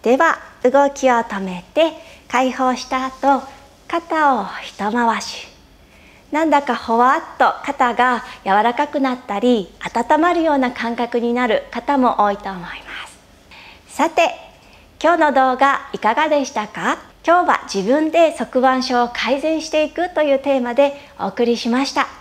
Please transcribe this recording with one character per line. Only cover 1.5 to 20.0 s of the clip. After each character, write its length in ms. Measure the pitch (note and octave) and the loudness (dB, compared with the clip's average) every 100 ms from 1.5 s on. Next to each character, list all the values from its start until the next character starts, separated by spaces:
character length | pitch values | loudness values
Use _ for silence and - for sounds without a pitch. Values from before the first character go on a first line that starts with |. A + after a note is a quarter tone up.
| F3+ - | -10 -6
て、 180 | D4+ D#4+ D#4 - - _ | 0 0 -2 -20 -20 _
解 260 | A#3+ C4 | -2 0
放 220 | B3 C4 B3 | 0 -2 -2
し 100 | - | -6
た 200 | C4 C4 | -6 -6
後、 380 | B3+ C4+ C4+ - - - _ - | -2 0 0 -2 -20 -20 _ -6
肩 480 | E4+ E4 D#4+ D4 B3 | -6 -4 0 2 2
を 40 | F#3+ - | -4 -10
一 280 | - - G3+ | -14 -6 -4
回 300 | A#3+ A#3 G#3 | 0 0 -2
し。 260 | - - - - - _ _ - - - _ | -6 -14 -16 -20 -20 _ _ -20 -20 -20 _
な 140 | D4 D#4+ | -2 2
ん 60 | |
だ 100 | C#4+ | 2
か 140 | C#4+ A3+ | 0 -6
ほ 240 | - A3+ | -2 2
わ 180 | B3 D#4 | 4 2
っ 200 | - - | -4 0
と 120 | A#3 - - | 0 0 -8
肩 300 | C#4 B3 A3 | -2 0 2
が 280 | B3+ A#3 - - G3 | 0 0 -6 -10 0
柔 160 | G3 | 2
ら 140 | A3 B3 | 2 0
か 120 | D4 | -4
く 120 | D4 | -2
な 160 | C4+ B3+ | -2 -4
っ 20 | - | -6
た 140 | G3+ | -2
り、 340 | A#3+ A#3+ F3 - | 2 2 -2 -10
温 420 | - A#3 A#3+ D4+ | -6 -4 0 2
ま 120 | E4+ | 2
る 100 | F4 | 2
よ 100 | D#4+ | 0
う 40 | C#4+ | 2
な 120 | B3+ | 0
感 240 | C4 A#3 A#3 | -2 -6 -4
覚 240 | A#3 A#3+ | -2 -2
に 140 | A#3 | -2
な 140 | A#3+ B3 | 0 0
る 160 | G#3 - | 0 -2
方 260 | A#3 - C#4+ | -8 -2 2
も 260 | B3 - | 2 2
多 80 | G#3 | 0
い 60 | G3+ | 0
と 120 | - | -8
思 100 | F#3 | -12
い 20 | |
ま 60 | E3+ - - - - - _ _ _ - - - _ | -12 -14 -16 -18 -18 -20 _ _ _ -20 -20 -20 _
す。 80 | - | -4
さ 140 | D#4+ | -2
て、 240 | D#4+ C#4+ - - - _ - - _ | 2 0 -2 -18 -20 _ -20 -20 _
今 160 | D4+ E4+ | 2 4
日 140 | D4+ | 4
の 20 | |
動 240 | C4 C4 B3+ | 4 2 4
画 320 | C#4 C4+ - | 2 2 -6
い 60 | - | -4
か 160 | G#3+ | 0
が 160 | A#3 D#4 | 0 2
で 160 | D4 B3+ | 0 0
し 60 | |
た 160 | - G#3+ | -6 -8
か？ 320 | - G3 D4+ - - - | -6 -4 -4 -10 -8 2
今 200 | F4 F4 | 2 4
日 20 | |
は 120 | - - | 0 -2
自 140 | G3 F#3+ | -4 0
分 240 | C#4+ D#4 | 0 2
で 200 | D#4+ E4 D#4 | 2 2 2
側 380 | A#3 C4 C4 C4 | -4 2 2 2
腕 80 | |
症 200 | B3 B3 | 0 0
を 60 | A#3+ | 0
改 320 | - A3+ C#4 | -4 -4 -2
善 200 | D#4 D#4+ | -2 -2
し 80 | D#4 | -2
て 140 | D#4 | -2
い 60 | D4+ | -2
く 240 | D#4 | -2